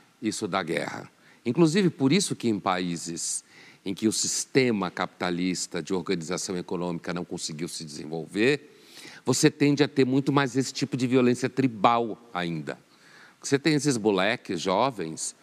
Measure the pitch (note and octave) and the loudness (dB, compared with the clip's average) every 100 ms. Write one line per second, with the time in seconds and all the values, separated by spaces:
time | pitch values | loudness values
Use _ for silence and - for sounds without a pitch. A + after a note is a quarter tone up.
0 | _ - A2 F#2+ G2+ F#2+ E2 D#2+ - - | _ -6 -4 -4 -2 -2 -2 -4 -4 -8
1 | - _ _ _ A#2 C3 D#3+ F3+ F3+ - | -14 _ _ _ -2 4 4 6 2 2
2 | C3+ F3 - B2+ A#2 G2+ G2 F#2 F#2 E2+ | 2 2 0 -2 -2 0 0 -2 -2 -6
3 | E2+ E2+ - - - - - - F#2+ F#2 | -8 -8 -6 -6 -10 -20 -20 -14 -10 -2
4 | A2 - - - - C#3 B2+ G#2 F2+ - | 0 0 -2 -4 0 2 2 2 -2 -4
5 | F#2 - F2+ F2 F2+ F2 - F2 D2+ F#2+ | -8 -4 -4 0 -2 -2 -4 -8 -4 -4
6 | D#2+ F#2 D#2 F2 - F2+ E2+ F2+ F2 E2+ | -2 -4 -2 -6 -4 -6 -4 -4 -4 -4
7 | - F2 F2 F2+ - D#2 E2+ - D#2 D2 | -6 -6 -6 -8 -8 -8 -8 -10 -12 -12
8 | D2+ D#2+ D#2 F2+ A#2+ C#3+ - - - - | -10 -8 -6 0 2 2 -4 -20 -20 -20
9 | - - - B2+ D3+ - C#3+ C#3+ D3 - | -20 -10 -2 4 4 4 2 4 2 2
10 | B2+ C3+ C#3 C#3 C3+ B2+ B2+ - C#3 B2+ | 2 2 2 2 2 0 -2 -2 -4 -2
11 | B2 C3 B2 B2 C3 - C3 A2 A#2+ A#2+ | 2 4 4 4 0 0 0 4 4 4
12 | A#2 F#2+ - F2 F2 E2 C#2 B1+ _ _ | 0 -6 -8 -4 -2 -4 -6 -10 _ _
13 | - - - _ - C#3 E3 D3+ C#3+ A#2+ | -20 -20 -20 _ -2 0 2 2 2 0
14 | G#2 F#2+ G2 B2 - F2+ F#2 F#2+ C3 A2 | 2 2 2 0 -4 -4 0 2 2 0
15 | D#2+ D#2+ - - | -8 -6 -10 -10